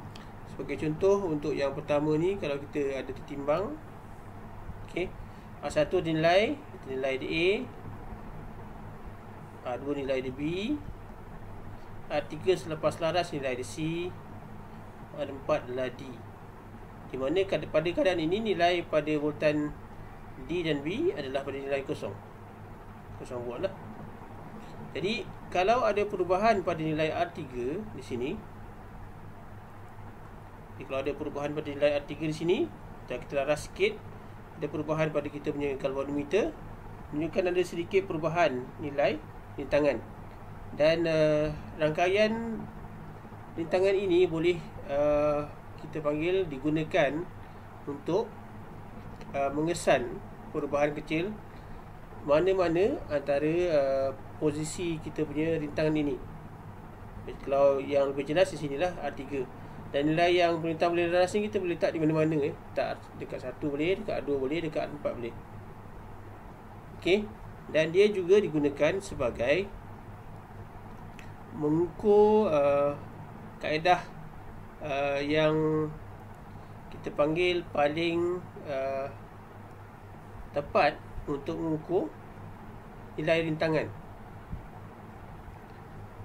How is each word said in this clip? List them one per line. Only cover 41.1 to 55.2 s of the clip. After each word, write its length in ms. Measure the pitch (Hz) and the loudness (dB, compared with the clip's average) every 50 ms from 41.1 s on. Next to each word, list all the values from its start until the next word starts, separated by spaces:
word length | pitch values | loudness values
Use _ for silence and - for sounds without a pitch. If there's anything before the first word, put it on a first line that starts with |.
| 160 156 151 151 151 151 151 151 151 151 - - - - | 6 6 6 6 6 6 4 2 0 -4 -8 -10 0 2
rangkaian 800 | 156 151 156 175 175 185 190 202 214 214 220 226 233 233 220 214 214 - - - - - - - - - - - - - - - - - - | 2 4 4 4 4 6 6 6 6 6 4 0 -2 -4 -4 -6 -6 -8 -10 -10 -12 -12 -12 -12 -12 -12 -12 -12 -12 -12 -12 -12 -12 -8 -6
rintangan 400 | - 165 160 160 180 190 196 196 | -6 0 2 4 6 6 6 6
ini 320 | 190 202 190 170 175 185 | 4 4 6 8 8 8
boleh, 320 | 170 160 160 160 180 175 160 156 - - - - - | 6 6 4 4 4 4 2 -2 -8 -10 -10 -6 -2
uh, 560 | 143 143 147 147 147 147 147 151 147 147 147 147 - - - - - - | 2 4 4 6 6 6 6 4 4 2 0 -4 -8 -12 -14 -14 -12 -12
kita 200 | - 156 - 160 | -10 -6 -6 -2
panggil 440 | 151 147 151 151 160 175 185 190 185 | 0 0 0 2 2 2 2 2 2
digunakan 720 | 160 143 127 139 151 151 156 156 156 - 175 147 135 143 160 180 - - - - - - - - - - - - | 0 -2 -2 0 2 2 2 2 2 4 4 4 4 4 0 -4 -6 -8 -12 -14 -14 -14 -14 -14 -14 -14 -12 -10
untuk, 440 | 147 139 139 - - 165 - - - - - - - - - - - - - - - - - - - - - - - - | -8 -8 -6 -2 0 2 2 2 0 -4 -12 -14 -14 -14 -14 -12 -12 -12 -14 -14 -12 -12 -12 -12 -12 -12 -12 -10 -4 -2
uh, 160 | 139 139 139 | 0 0 2
mengesan 720 | 139 147 156 170 170 - - 196 156 127 120 117 - - - - - - - - - | 2 2 2 0 0 2 4 6 6 6 4 0 -4 -8 -10 -12 -12 -14 -10 -6 -4
perubahan 400 | 156 143 139 143 143 147 151 147 | -4 -2 0 2 4 4 2 2
kecil 400 | 151 147 - 160 160 175 214 214 - - - - - - - - - - - - - - - - - - | -2 -2 0 0 0 0 0 -2 -6 -10 -14 -14 -14 -14 -12 -12 -12 -12 -14 -14 -14 -14 -14 -14 -6 2
mana-mana 720 | 139 143 156 175 190 190 190 175 165 160 170 196 240 302 - - - | 4 6 6 6 6 4 4 4 4 4 4 4 4 2 0 -2 -2
antara, 440 | 151 143 139 - 143 143 151 156 165 175 180 175 160 | -2 0 2 2 2 4 4 4 4 4 4 4 6
uh, 360 | 143 139 135 135 135 135 135 135 - - - - - | 6 6 6 4 4 2 0 -2 -4 -8 -12 -6 0
posisi 560 | 156 151 143 151 156 156 - - 180 170 165 156 | 0 2 2 0 -2 -4 -2 -2 -2 -2 -2 -2
kita 240 | - 156 151 - | -4 -4 -2 -2